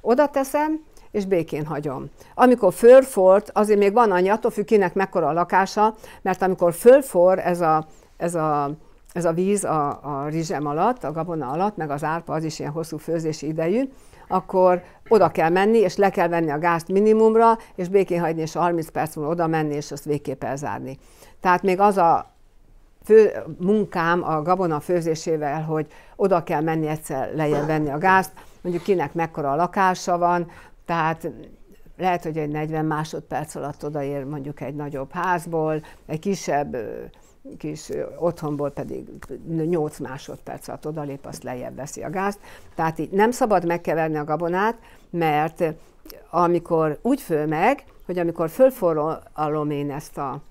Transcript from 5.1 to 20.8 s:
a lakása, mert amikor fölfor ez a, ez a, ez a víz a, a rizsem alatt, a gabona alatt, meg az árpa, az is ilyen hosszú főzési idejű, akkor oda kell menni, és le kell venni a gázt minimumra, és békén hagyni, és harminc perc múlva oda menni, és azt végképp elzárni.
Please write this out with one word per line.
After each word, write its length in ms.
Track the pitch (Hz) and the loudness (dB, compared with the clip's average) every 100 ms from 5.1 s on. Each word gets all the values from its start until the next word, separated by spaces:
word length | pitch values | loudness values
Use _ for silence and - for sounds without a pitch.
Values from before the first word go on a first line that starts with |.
| 190 156 | 0 0
a 40 | |
lakása, 640 | 160 170 190 190 - 214 214 - - | 0 2 2 2 2 0 0 -18 -8
mert 200 | 190 185 | -6 -2
amikor 300 | 190 185 175 | -2 2 0
fölfor 640 | 170 233 262 262 185 180 190 | 4 8 8 6 4 4 4
ez 220 | - 175 | 0 0
a, 260 | 170 156 156 - _ - | 2 0 -2 -16 _ -6
ez 180 | 170 | -4
a, 360 | 170 156 147 143 156 - - _ | -2 -2 -2 -2 -6 -16 -20 _
ez 120 | 175 | -4
a 80 | 170 | -2
víz 320 | 165 185 208 | 0 0 0
a, 360 | 196 156 143 - | 0 0 -2 -4
a 260 | 143 143 147 | -8 -6 -6
rizsem 380 | 156 160 160 147 | -6 -4 -4 -4
alatt, 380 | 151 196 254 | 0 0 0
a 80 | 143 | -6
gabona 380 | 156 165 165 127 | -6 -6 -6 -6
alatt, 260 | 147 196 214 | -2 -4 -4
meg 140 | 160 | -6
az 140 | 143 | -4
árpa, 280 | 151 165 160 | -4 -4 -4
az 120 | 147 | -6
is 140 | 160 151 | -6 -8
ilyen 140 | 143 | -8
hosszú 240 | 151 160 151 | -8 -8 -10
főzési 500 | - 165 160 156 143 | -4 -4 -4 -6 -6
idejű, 440 | 160 160 208 262 - - - - | -4 -2 0 -2 -8 -20 -20 -4
akkor 540 | 190 - 185 185 180 - - - | -4 -2 2 4 4 -2 -20 2
oda 200 | 226 170 | 4 4
kell 220 | 170 165 | 4 2
menni, 280 | 180 202 226 | 2 4 4
és 180 | 185 - | 2 2
le 140 | 196 | 0
kell 180 | 190 175 | 2 0
venni 220 | 170 165 | 0 -2
a 80 | 143 | 0
gázt 300 | 170 170 160 | 0 0 0
minimumra, 680 | 190 214 220 220 220 226 226 - | 2 4 6 6 6 4 4 -2
és 140 | - 180 | -10 -8
békén 320 | 196 185 175 | -4 -2 -2
hagyni, 200 | 170 165 | -2 -2
és 120 | 156 | -4
harminc 360 | 160 170 175 156 | -2 0 0 -4
perc 280 | - 156 - | -6 -6 -6
múlva 140 | 147 | -6
oda 160 | 170 165 | -2 0
menni, 280 | 160 151 | 0 -2
és 180 | 143 143 | -4 -8
azt 120 | 143 | -12
végképp 400 | - 147 143 127 | -6 -6 -4 -8
elzárni. 540 | 117 135 143 110 | -6 -6 -6 -8